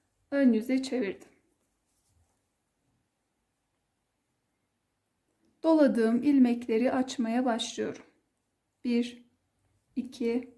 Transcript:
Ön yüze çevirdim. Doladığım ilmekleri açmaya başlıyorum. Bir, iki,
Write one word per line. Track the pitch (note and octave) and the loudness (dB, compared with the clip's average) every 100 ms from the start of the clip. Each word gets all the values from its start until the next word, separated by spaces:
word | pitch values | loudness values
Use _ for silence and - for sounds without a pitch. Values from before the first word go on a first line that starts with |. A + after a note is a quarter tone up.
| _ _ _ | _ _ _
Ön | C#4 C4 | 0 2
yüze | G#3+ A#3 C4 | 2 0 -4
çevirdim. | C4 B3+ G3 - - _ _ _ _ _ _ _ _ _ _ _ _ _ _ _ _ _ _ _ _ _ _ _ _ _ _ _ _ _ _ _ _ _ _ _ _ _ _ _ _ _ _ _ | -4 -4 -6 -8 -16 _ _ _ _ _ _ _ _ _ _ _ _ _ _ _ _ _ _ _ _ _ _ _ _ _ _ _ _ _ _ _ _ _ _ _ _ _ _ _ _ _ _ _
Doladığım | E4 D#4 C#4 A3 A3+ A#3 | 2 4 4 4 0 2
ilmekleri | C#4 C#4 A#3+ A#3 - A3+ B3+ | 2 4 4 2 -2 0 0
açmaya | C4 B3+ - A3+ A#3+ C4 | 0 -4 -4 -4 -2 -2
başlıyorum. | A3+ - - G#3 - - _ _ _ _ _ _ _ | -2 -6 -8 -8 -10 -18 _ _ _ _ _ _ _
Bir, | B3 A#3+ A#3+ - - _ _ _ _ _ _ - | -2 -2 -2 -8 -20 _ _ _ _ _ _ -10
iki, | - - A#3 A#3+ - | -10 -6 -4 -4 -6